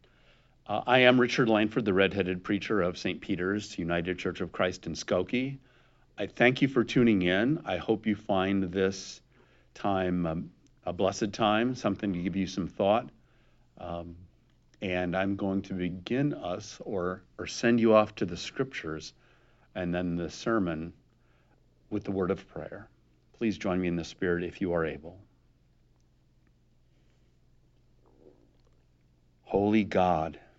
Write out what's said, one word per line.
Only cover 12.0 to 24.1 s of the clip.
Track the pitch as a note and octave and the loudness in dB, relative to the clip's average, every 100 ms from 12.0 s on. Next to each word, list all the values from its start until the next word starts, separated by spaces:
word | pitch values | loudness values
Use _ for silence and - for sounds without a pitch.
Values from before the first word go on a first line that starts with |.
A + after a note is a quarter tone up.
| G#2 | -2
to | F2 | -2
give | F#2 F#2+ | -2 -2
you | F#2 | -4
some | - E2 | -4 -6
thought. | - G2 A2 - - _ _ _ _ _ - | 0 2 2 0 -18 _ _ _ _ _ -16
Um, | F2+ E2+ E2+ E2+ F#2 _ _ _ _ - | -10 -10 -10 -16 -20 _ _ _ _ -10
and | G2+ F2+ F2+ F#2 | -4 -2 -2 -2
I'm | G2 G2 | -2 -2
going | G2+ G2 | -2 -2
to | F#2+ | -4
begin | F#2+ F2+ F#2 - A#2+ D3 C#3 | -4 -4 -6 -4 -2 -2 -2
us | F2+ G2 G2+ - - | -6 -8 -10 -14 -8
or, | G2+ F2+ F#2+ - - | -4 -4 -6 -12 -14
or | F2 | -10
send | - A#2+ A#2+ | -2 2 4
you | A2+ A2 | 6 6
off | G#2 - | 6 -2
to | F#2+ | -6
the | E2+ | -6
scriptures | - - C3+ - D#2+ D#2 - - _ _ _ _ _ | -10 -6 -6 -6 -10 -10 -12 -20 _ _ _ _ _
and | - F2 | -6 -4
then | F2 F2+ F2 | -2 -2 -4
the | E2 | -6
sermon | - A#2+ A2+ F2+ D#2+ E2 - _ _ _ _ _ _ _ _ - | -6 0 0 0 -4 -8 -14 _ _ _ _ _ _ _ _ -8
with | G#2 | -8
the | G2 | -4
word | F#2+ F2+ | -2 0
of | F#2+ - | -2 -6
prayer. | D#2 D#2 G2 - _ _ _ _ - | -14 -12 -14 -18 _ _ _ _ -4
Please | A#2 F#2+ | -4 -2
join | G2 F#2 | -2 0
me | F2+ | 0
in | E2+ | -2
the | |
spirit | D#2+ | -6